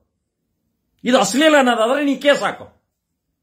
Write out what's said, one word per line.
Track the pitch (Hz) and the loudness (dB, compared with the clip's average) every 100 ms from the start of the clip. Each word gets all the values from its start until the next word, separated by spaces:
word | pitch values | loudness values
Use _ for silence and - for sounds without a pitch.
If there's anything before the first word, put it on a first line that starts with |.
| _ _ _ _ _ _ _ _ _ _ | _ _ _ _ _ _ _ _ _ _
ಇದು | - 247 | -2 0
ಅಶ್ಲೀಲ | 196 240 311 294 | 0 0 2 4
ಅನ್ನೋದಾದ್ರೆ | 254 226 220 269 285 | 2 0 -2 -2 -2
ನೀ | 269 | -2
ಕೇಸ್ | 285 269 | 0 0
ಹಾಕು. | 202 - 101 _ _ _ _ _ _ _ | -2 -8 -16 _ _ _ _ _ _ _